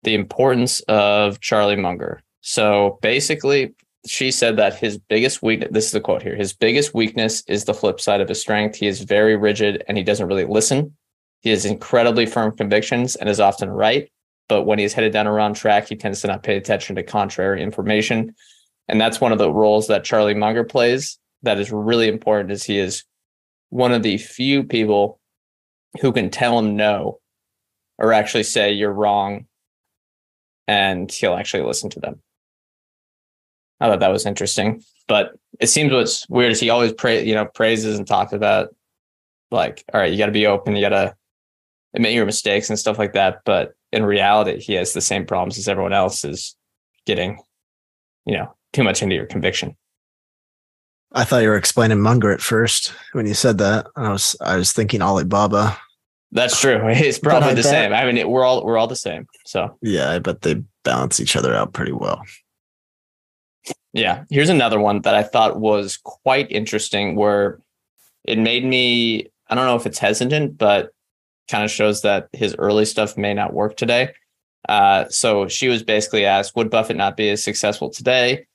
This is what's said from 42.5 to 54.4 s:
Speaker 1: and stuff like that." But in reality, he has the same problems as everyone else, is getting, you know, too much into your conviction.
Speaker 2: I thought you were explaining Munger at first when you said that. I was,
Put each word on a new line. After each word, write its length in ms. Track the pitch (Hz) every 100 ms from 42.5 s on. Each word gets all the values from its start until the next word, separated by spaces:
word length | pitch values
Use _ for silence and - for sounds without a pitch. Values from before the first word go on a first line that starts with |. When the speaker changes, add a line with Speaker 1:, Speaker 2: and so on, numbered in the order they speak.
| 101 107
Speaker 1:
and 100 | 107
stuff 180 | - 107
like 160 | 104
that." 280 | 101 95 92 -
But 300 | 95 82 _ _
in 120 | 113
reality, 560 | 104 101 98 107 104 -
he 140 | -
has 200 | 95 87
the 80 | 85
same 240 | - 98 87
problems 320 | 92 92 104
as 80 | 101
everyone 260 | 95 92
else, 320 | 98 92 - 71
is 300 | 73 - - _ _ _ _ -
getting, 320 | 95 90 104 _ _ _ _ _ _ _ _ -
you 100 | 98
know, 160 | 78 _ _
too 100 | -
much 200 | 113 95
into 120 | 101 90
your 120 | -
conviction. 500 | - 87 - - - _ _ _ _ _ _ _ _ _ _ _ _ _
Speaker 2:
I 100 | 127
thought 200 | 120 127
you 60 | 110
were 60 | 107
explaining 460 | - - 113 104
Munger 300 | 107 120 104
at 100 | 98
first 520 | - 113 113 - - - -
when 140 | 139 107
you 80 | 104
said 240 | 123 104
that. 280 | 98 107 - -
I 140 | 110
was, 260 | 98 - -